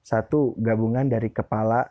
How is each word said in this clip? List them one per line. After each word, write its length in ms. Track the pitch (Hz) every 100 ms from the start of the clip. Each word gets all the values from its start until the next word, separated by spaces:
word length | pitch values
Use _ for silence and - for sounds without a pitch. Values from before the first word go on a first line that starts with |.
satu, 560 | - 113 110 151 135 -
gabungan 480 | 110 110 113 120 139
dari 160 | 117 113
kepala 560 | - 110 107 110 117 127